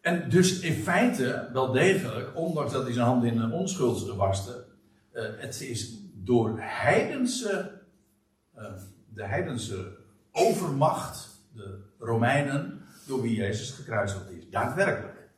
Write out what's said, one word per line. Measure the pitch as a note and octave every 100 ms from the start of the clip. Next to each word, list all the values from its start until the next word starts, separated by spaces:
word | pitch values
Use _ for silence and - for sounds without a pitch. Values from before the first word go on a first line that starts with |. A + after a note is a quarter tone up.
en | E3+ F3 C#3+
dus | E3 F#3 -
in | E3+
feite | - F3+ F3+ B3 - B2 A#2 -
wel | B2+ B2+
degelijk, | B2+ F3+ - B2 A2 - E3
ondanks | E3 D3+ C3+
dat | C3
hij | A#2+
zijn | A#2+ A#2+
handen | B2 A#2
in | A2+
een | A2+
onschuld | E3 F#3+ - B2 G2+ G2 F#2+
waste, | G2 G2 - - - - _ _ _
eh, | A#2 G#2+ A2
het | A#2+ -
is | B2 A2 - G#2 -
door | - F#2+ A#2+ A2 A2
heidense, | - - B2 - - - B3 - G#3 F#3+ - - - _ _ _ _ _ _
eh, | - G#2 F#2+ F#2 - -
de | A2 G#2
heidense | C#3+ F3+ A#2+ - F#2+ F2+ - - _ _
overmacht, | - A3+ G3+ F3 C#3 D3 - - - - - _
de | A2 G2 G2+ - _
Romeinen, | A2+ A2+ A#2+ C#3+ C#3+ C#3+ - - - - -
door | B2+
wie | A2+ G#2+
Jezus | G2 - -
gekruisigd | - - A2 F#2+ F#2+ F2+
is. | E2+ -
Daadwerkelijk. | G#2+ B2 E3 F#3+ - - - -